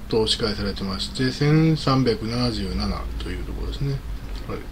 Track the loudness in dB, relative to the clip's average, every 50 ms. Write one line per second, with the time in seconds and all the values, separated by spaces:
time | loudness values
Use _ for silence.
0 | -2 0 2 2 4 2 2 0 0 -2 0 0 -2 -2 -2 -4 -4 -4 -4 -4
1 | -6 -6 -2 0 0 0 0 2 4 6 6 6 6 6 4 4 2 4 4 4
2 | 4 4 2 2 0 -2 0 0 0 0 0 0 -2 -2 -2 0 0 0 -2 -2
3 | -2 -4 -4 -4 -4 -4 -4 -6 -6 -6 -6 -6 -4 -4 -4 -2 -2 -2 -2 -2
4 | -4 -6 -8 -6 -6 -8 -8 -8 -6 -6 -8 -8 -8 -10